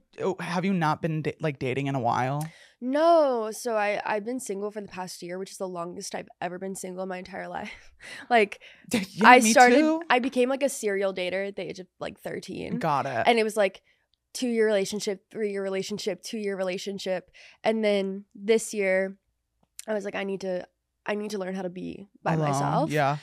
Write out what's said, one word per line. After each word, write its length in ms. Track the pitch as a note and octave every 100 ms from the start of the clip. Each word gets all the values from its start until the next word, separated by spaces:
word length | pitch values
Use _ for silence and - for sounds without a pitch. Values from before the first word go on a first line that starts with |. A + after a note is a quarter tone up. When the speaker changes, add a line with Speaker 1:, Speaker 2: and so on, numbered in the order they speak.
| _ -
Speaker 1:
oh, 140 | F3+ F3+
have 240 | E3+ F3
you 80 | F#3+
not 300 | F#3 D#3 D#3
been 200 | E3 D#3
da-, 120 | D3 -
like, 180 | D#3+ C#3
dating 300 | C3 B2+ C#3
in 60 |
a 60 | C#3
while? 480 | A#2 A2+ B2+ D3 D#3+ - - _
Speaker 2:
No. 680 | B3 C#4+ E4 E4 C#4+ A#3+ A3
So 260 | G#3+ B3 A3
I, 240 | G#3 G#3 -
I've 180 | G#3+
been 140 | G#3 B3+
single 300 | - G3 G#3
for 100 | G#3
the 60 | G3+
past 320 | F#3 F#3 -
year, 140 | F3 F#3
which 120 | G3
is 80 | -
the 80 | F#3+
longest 460 | F3+ E3+ F3 G3
I've 140 | F#3 - -
ever 180 | F3 F3+
been 160 | F#3+ F#3+
single 260 | F#3 F3+
in 60 | F#3+
my 100 | F#3
entire 300 | F3+ F#3 F3
life. 440 | F3+ G#3 - - _
<laughs> 340 | - - -
Like, 300 | A#3+ G#3 - - -
Speaker 1:
<laughs> 160 | -
Yeah, 360 | A3+ F#3 D#3 A3+
Speaker 2:
I 120 | B3
Speaker 1:
me 100 | A3
Speaker 2:
started, 240 | A#3 B3 B3
Speaker 1:
too. 240 | D#4 D#4+ E4+
Speaker 2:
I 120 | B3+
became, 280 | B3+ B3+ B3
like, 140 | C4+
a 60 | C4+
serial 440 | - G#3 G3 G3
dater 360 | F#3+ F3+ F#3+ G3+
at 80 | G3+
the 60 | E3
age 120 | F3+
of, 80 | F3+ _
like, 220 | - -
thirteen. 580 | F3 - F3+ - - B3
Speaker 1:
Got 280 | E3 C#3 C3+
it. 180 | A#2+ D#3
Speaker 2:
And 120 | A#3+
it 40 |
was, 140 | G#3+ G#3+
like, 260 | G3 - _ _ _ _ _
two-year 300 | - B3+ A3+ A3
relationship, 580 | G3+ G3 G#3 G#3 F#3+ _
three-year 300 | G#3+ G#3 G3
relationship, 600 | G3 F#3+ F#3+ G3+ - -
two-year 340 | - A3+ G3+ G3
relationship. 760 | F#3 F#3 - G3 F#3+ F3+ - - - _
And 200 | A3 A3+
then 400 | G#3+ G3+ G3 G3 G3+ -
this 360 | G3 A3+ -
year, 440 | G#3+ F#3+ F#3 F#3+ G3 _ _ _ _ _ - -
I 60 |
was 100 | G#3+
like, 100 | G3
"I 80 | G3
need 200 | G3 F#3+
to, 220 | F#3+ F3+ - _ _ _ -
I 80 | G#3
need 140 | G#3
to 60 | G#3
learn 160 | F#3
how 80 | F#3+
to 80 | F3+
be 380 | F3+ F3 - G3+ _
by 120 | -
Speaker 1:
Alone, 160 | D#3+ D3+
Speaker 2:
myself." 400 | C#3 - A3+ D4
Speaker 1:
yeah. 240 | D3+ C#3 D3